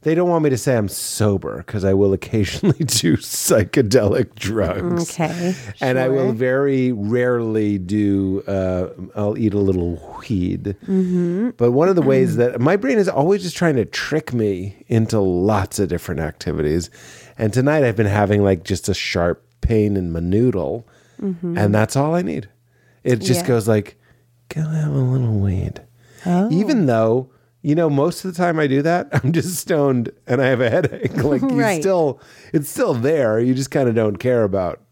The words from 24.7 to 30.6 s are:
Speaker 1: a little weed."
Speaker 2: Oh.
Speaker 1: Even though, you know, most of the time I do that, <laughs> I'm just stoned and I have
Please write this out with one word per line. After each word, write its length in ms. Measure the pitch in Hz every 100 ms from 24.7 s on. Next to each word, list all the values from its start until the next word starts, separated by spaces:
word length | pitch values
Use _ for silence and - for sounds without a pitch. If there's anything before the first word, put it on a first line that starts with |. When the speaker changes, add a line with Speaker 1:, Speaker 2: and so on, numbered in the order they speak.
| 156 151
Speaker 1:
a 60 | 143
little 420 | 127 131 120 107
weed." 400 | 101 92 90 - - _ _ -
Speaker 2:
Oh. 240 | - 175 208
Speaker 1:
Even 340 | 180 214 269 151
though, 440 | 113 110 120 131 _ _ _
you 120 | 147
know, 160 | 151 165
most 340 | 139 151 170
of 80 | 190
the 40 | 170
time 200 | 180 160
I 80 | 151
do 120 | 135
that, 260 | 151 175 -
<laughs> 140 | 151
I'm 80 | 131
just 240 | 165 160 175
stoned 540 | - 170 143 127 113 - -
and 120 | 123
I 60 | 131
have 140 | 127